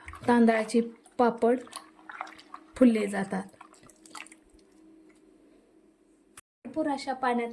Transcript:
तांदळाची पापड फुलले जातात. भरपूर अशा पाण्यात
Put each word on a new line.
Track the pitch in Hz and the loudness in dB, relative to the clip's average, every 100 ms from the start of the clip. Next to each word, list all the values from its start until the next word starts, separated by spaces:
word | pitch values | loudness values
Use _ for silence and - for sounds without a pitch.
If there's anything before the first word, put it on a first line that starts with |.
| - - - | -20 -4 2
तांदळाची | 240 226 220 214 233 233 - - - | 4 4 4 0 0 -2 -6 -6 0
पापड | 233 226 233 254 - - - - - - - - - - - - | 0 2 0 0 -4 -20 -20 -20 -18 -16 -16 -18 -20 -20 -8 4
फुलले | 247 220 202 | 4 4 -2
जातात. | 196 190 190 - - - - - _ - - - - _ _ _ _ - - _ _ _ _ _ _ _ _ _ _ _ _ _ - - _ 240 | -4 -4 -6 -8 -16 -20 -20 -20 _ -20 -20 -20 -20 _ _ _ _ -20 -20 _ _ _ _ _ _ _ _ _ _ _ _ _ -20 -20 _ -10
भरपूर | 311 302 | -6 -4
अशा | 269 269 | -4 -6
पाण्यात | 262 247 240 233 | -4 -2 -2 -4